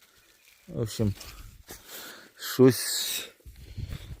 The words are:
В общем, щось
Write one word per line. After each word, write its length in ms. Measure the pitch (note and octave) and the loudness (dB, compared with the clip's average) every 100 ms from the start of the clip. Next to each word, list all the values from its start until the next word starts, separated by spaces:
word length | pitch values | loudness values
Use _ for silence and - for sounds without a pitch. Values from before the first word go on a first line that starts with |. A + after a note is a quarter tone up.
| - - - - - - - | -20 -20 -20 -20 -20 -20 -10
В 120 | E3 | -6
общем, 340 | A#2 - G#2+ - - - - - - - - - - - - - - | -4 0 0 0 -10 -16 -18 -18 -18 -18 -16 -16 -16 -18 -20 -12 0
щось 800 | - C3 A#2+ - - - - - - - - - - - - - | 8 8 8 0 -2 -4 -6 -8 -16 -20 -18 -16 -12 -10 -10 -12